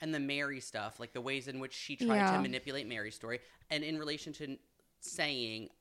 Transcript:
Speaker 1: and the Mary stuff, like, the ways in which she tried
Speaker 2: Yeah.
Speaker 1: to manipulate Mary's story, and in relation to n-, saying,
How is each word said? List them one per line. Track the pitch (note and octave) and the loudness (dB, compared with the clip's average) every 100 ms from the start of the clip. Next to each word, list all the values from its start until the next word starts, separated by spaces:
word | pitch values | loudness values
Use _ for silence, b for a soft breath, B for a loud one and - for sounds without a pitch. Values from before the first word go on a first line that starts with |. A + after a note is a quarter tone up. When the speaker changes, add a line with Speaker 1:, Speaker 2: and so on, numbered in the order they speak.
Speaker 1:
and | D#3+ D3+ | -2 0
the | |
Mary | C#3 C#3+ C#3+ C3+ | 2 0 0 -2
stuff, | - A2 G#2 - | -6 -4 -4 -6
like, | A#2 | -8
the | B2 | -4
ways | B2 C3+ B2+ | -2 -2 -2
in | C3 | -6
which | C3 | -6
she | - - C#3 | -6 -6 0
tried | A#3+ | 6
Speaker 2:
Yeah. | G#3+ G3 | 8 8
Speaker 1:
to | F#3 | 6
manipulate | C3+ B2+ C#3 C3+ A2+ | 4 0 -2 -4 -2
Mary's | A2+ G#2+ - | -4 -4 -6
story, | A2+ A#2+ b b - | -4 -4 b b -4
and | D3+ | -2
in | D3+ D#3 | 0 0
relation | D3+ D3 - | -2 -4 -6
to | D3 D3 | -6 -6
n-, | C3+ _ _ _ _ | -8 _ _ _ _
saying, | - - D3+ C3+ A#2 A2 G#2+ - | -8 0 2 2 0 -2 -8 -12